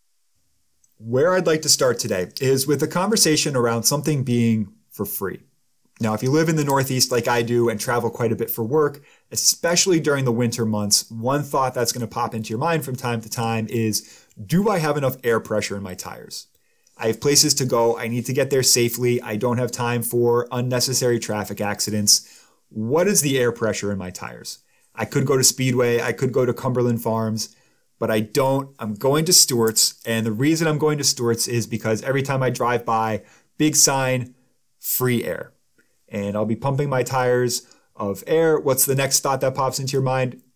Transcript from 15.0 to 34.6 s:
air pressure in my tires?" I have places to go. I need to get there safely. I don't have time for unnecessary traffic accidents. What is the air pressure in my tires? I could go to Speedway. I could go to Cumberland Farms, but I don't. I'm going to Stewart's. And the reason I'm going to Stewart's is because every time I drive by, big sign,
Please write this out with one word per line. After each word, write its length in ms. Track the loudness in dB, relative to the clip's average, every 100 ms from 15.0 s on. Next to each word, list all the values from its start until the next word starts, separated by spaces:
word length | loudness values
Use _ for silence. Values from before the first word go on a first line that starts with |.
| -2 -2
air 180 | 0 0
pressure 360 | 2 -2 -2 -6
in 60 |
my 100 | -8
tires?" 540 | -10 -12 -14 -14 -16 -16 _ _ _ _ -6
I 120 | -4
have 120 | 0
places 320 | 2 4 4
to 140 | 2 0
go. 320 | 2 2 2
I 100 | -2
need 160 | -4
to 80 | -2
get 160 | -2 2
there 140 | 2
safely. 580 | 2 4 2 0 0 0
I 160 | -2 -2
don't 220 | 0 0
have 120 | -2
time 320 | -2 -2 -2
for 460 | -2 0 2 2 0
unnecessary 680 | -4 -2 0 0 0 0 0
traffic 420 | -2 -4 -4 -4
accidents. 640 | -4 -2 -4 -2 2 2 0 -20 _ _ _
What 360 | -8 0 2 2
is 140 | 2
the 180 | 2 2
air 140 | 2
pressure 400 | 0 -2 -2 -4
in 60 | -6
my 100 | -8
tires? 520 | -10 -14 -14 -16 -16 _ _ _
I 100 | -8
could 220 | -4 -2 2
go 100 | 4
to 80 |
Speedway. 560 | 4 2 0 2 4 2
I 120 | 0
could 200 | -2 0
go 140 | 0 0
to 80 |
Cumberland 480 | 0 -2 0 2 0
Farms, 520 | 0 -2 -2 -4 -6 _ _ _ _ -6
but 120 | -2
I 100 | 0
don't. 540 | 0 0 2 0 -4 -10
I'm 160 | -8
going 320 | -2 0 2 4
to 80 |
Stewart's. 640 | 4 4 2 2 2 -2 -2 -4
And 180 | -2
the 80 | 0
reason 340 | 0 2 2 2
I'm 120 | 2
going 180 | 0 2
to 80 |
Stewart's 420 | 0 0 0 0 0
is 200 | -2 -2
because 340 | -4 -2 -2
every 220 | 0 -2
time 200 | 0 0
I 60 | 0
drive 380 | 0 0 -2 0
by, 340 | 0 0 -4 -8 _ _ 0
big 180 | 2 4
sign, 580 | 4 4 0 -2 -4 -12 _ _